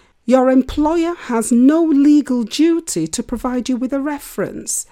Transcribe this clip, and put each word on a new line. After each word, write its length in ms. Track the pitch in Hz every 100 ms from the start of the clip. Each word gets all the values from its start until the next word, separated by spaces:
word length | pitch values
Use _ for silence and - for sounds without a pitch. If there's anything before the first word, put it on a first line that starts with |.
| _ _
your 280 | - 262 254
employer 640 | 262 262 - 302 339 330 349
has 360 | - 233 226
no 320 | 240 262 320
legal 600 | 330 285 285 294 - 247
duty 640 | 220 - 330 330 330 175 160
to 160 | -
provide 440 | 220 233 254 247 233
you 80 | 247
with 160 | 247
a 80 | 277
reference 840 | 294 285 - - - 208 - - -